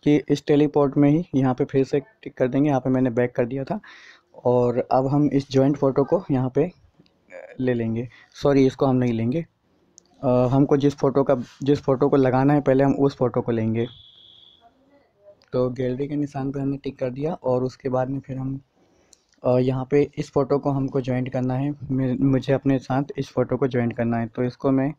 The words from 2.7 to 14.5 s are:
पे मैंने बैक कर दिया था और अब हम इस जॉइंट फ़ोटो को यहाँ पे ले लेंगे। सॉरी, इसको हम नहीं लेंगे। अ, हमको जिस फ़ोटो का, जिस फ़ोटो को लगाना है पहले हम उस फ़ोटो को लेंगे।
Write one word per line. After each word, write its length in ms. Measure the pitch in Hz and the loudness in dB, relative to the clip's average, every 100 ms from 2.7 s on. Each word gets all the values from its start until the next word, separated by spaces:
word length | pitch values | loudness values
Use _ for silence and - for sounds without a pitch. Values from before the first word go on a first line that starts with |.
| 135 | 0
पे 80 | 131 | 0
मैंने 200 | 131 131 | 0 0
बैक 240 | 117 120 - | 0 -2 -2
कर 100 | 120 | -4
दिया 180 | 135 | -4
था 160 | 135 208 - - - - _ - 127 | -6 -8 -10 -20 -20 -20 _ -4 0
और 320 | 123 123 120 - | 2 2 0 0
अब 160 | 127 135 | 0 2
हम 220 | 143 147 | 2 2
इस 200 | 139 139 | 0 0
जॉइंट 260 | 135 135 143 | 2 2 2
फ़ोटो 260 | 139 131 135 | 0 0 0
को 180 | 180 185 | 0 0
यहाँ 200 | 139 131 131 | -2 0 -2
पे 140 | 160 - _ _ _ _ _ 92 - - | -2 -4 _ _ _ _ _ -20 -20 -6
ले 140 | 127 | -2
लेंगे। 340 | 123 113 113 123 - - - | -2 -2 -4 -8 -14 -20 -4
सॉरी, 300 | 143 139 131 | 0 4 2
इसको 180 | - 139 | 2 0
हम 100 | 127 | 2
नहीं 180 | 123 | 0
लेंगे। 320 | 113 113 147 165 _ _ _ _ _ _ _ | 0 -2 -4 -6 _ _ _ _ _ _ _
अ, 40 | 135 123 123 | 0 2 2
हमको 260 | 135 139 147 | 2 4 4
जिस 180 | 143 139 | 2 0
फ़ोटो 280 | 143 131 | -2 0
का, 120 | 135 135 117 - | 0 0 -2 -8
जिस 180 | 139 143 | 0 0
फ़ोटो 280 | - 131 143 | 0 0 2
को 80 | 143 | 2
लगाना 360 | 131 127 135 | 2 2 2
है 80 | 147 | 2
पहले 220 | 139 131 | 2 2
हम 100 | 139 135 | 2 2
उस 220 | 139 - | 0 0
फ़ोटो 240 | 123 117 | -2 -2
को 100 | 120 | -2
लेंगे। 360 | 117 110 110 117 - - _ _ _ _ | -2 -2 -2 -4 -8 -20 _ _ _ _